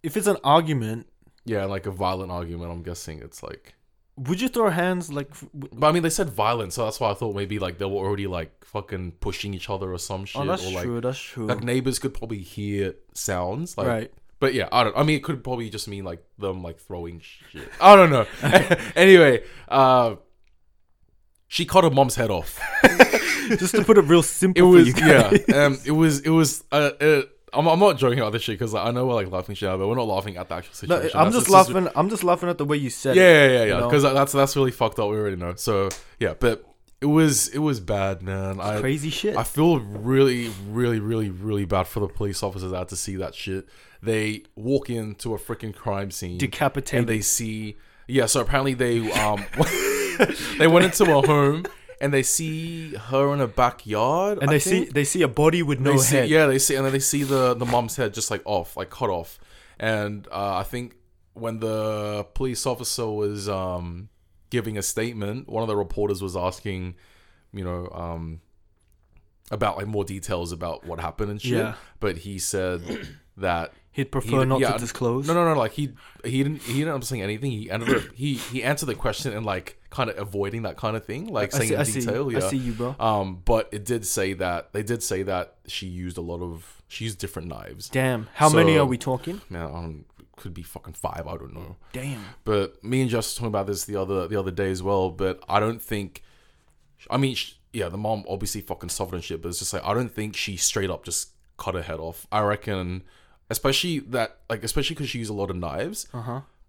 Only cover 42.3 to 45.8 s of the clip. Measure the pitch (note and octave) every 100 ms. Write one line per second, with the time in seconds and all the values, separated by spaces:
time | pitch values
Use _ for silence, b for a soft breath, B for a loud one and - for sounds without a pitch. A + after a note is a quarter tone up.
42.3 | F#2+ G#2 F#2+ F#2 F#2 F2+ F#2+ - F#2+ F2
43.3 | - - F#2+ - b b b G#2 A2 G#2+
44.3 | G#2+ - - A2 C3+ - A#2 G#2+ G#2 A#2+
45.3 | G#2+ - A#2 A2 G2+